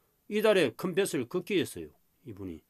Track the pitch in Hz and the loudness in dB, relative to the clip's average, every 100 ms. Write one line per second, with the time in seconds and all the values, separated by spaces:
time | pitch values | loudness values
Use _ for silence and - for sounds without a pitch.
0 | _ _ - 214 214 190 135 - 185 170 | _ _ -6 2 4 4 4 0 -2 0
1 | 196 156 117 180 - 190 120 87 76 _ | 0 -2 -2 -4 0 0 0 -6 -14 _
2 | _ _ 127 95 95 78 | _ _ -18 -12 -12 -12